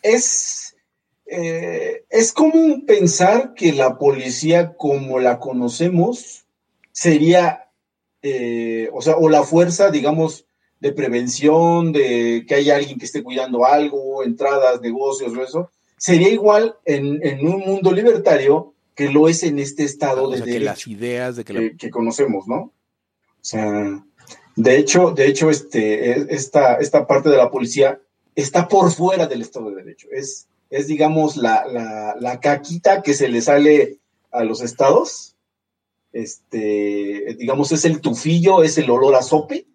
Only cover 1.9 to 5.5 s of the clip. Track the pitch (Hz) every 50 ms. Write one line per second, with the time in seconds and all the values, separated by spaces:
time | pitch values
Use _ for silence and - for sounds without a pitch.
1.9 | - - _ _ - 226 226 - - - 311 311 320 320 330 311 277 262 - -
2.9 | 214 208 185 170 - - 180 190 214 240 269 - - - 185 165 143 139 131 127
3.9 | - - 143 139 139 131 127 127 120 - 156 160 165 175 165 165 - - - 147
4.9 | 139 139 135 131 131 131 127 123 120 120 - 135